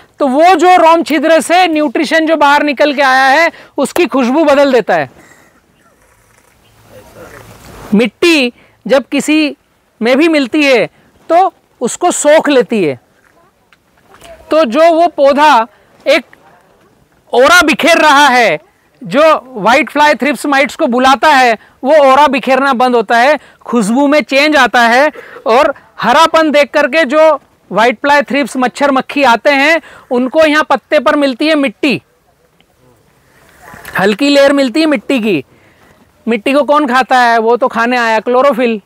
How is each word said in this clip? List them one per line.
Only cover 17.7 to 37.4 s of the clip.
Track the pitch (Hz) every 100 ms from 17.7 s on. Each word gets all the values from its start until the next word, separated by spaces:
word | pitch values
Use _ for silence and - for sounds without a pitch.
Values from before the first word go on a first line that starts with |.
| 254 311 330
रहा | 302 277 285
है, | 247 214 151 _ _ _ -
जो | 202 240 320 285 254
white | 247 196 269 -
fly | 285 294
thrips | 294 277 262 294
mites | 285 285 -
को | 302
बुलाता | 247 262 269 311
है, | 269 247 208 _ -
वो | 254 311
ऑरा | 277 262 294
बिखेरना | 254 247 262 277
बंद | 240 254 240
होता | 214 233
है, | 262 294 - _
खुशबू | - 240 196 240 285
में | 302
change | - 269 302 294
आता | 240 247
है | 226 240 294 - - - 180
और | 240 311 - _ -
हरापन | 220 285 320 320 320
देख | 285 277
करके | 294 294 320 285
जो | 302 311 285 _ _ -
white | 196 240 214
fly | 285 285
thrips | - 277 247 262
मच्छर | 240 - 277
मक्खी | 262 - 294
आते | 254 233 294
हैं | 277 294 330 - - -
उनको | 247 254 320
यहाँ | 311 302 -
पत्ते | 269 - 302
पर | 277 294
मिलती | 277 240 311
है | 302
मिट्टी, | 277 - 294 175 _ _ _ _ _ _ _ _ _ _ _ _ _ _ _ _ - - - -
हल्की | 196 202 285
layer | 277 277
मिलती | 277 262 311
है | 320
मिट्टी | 262 - 269
की। | 214 160 - _ _ _ _ _ _ _ -
मिट्टी | 233 277
को | 285
कौन | 277 294 285
खाता | 254 - 254
है? | 240
वो | 233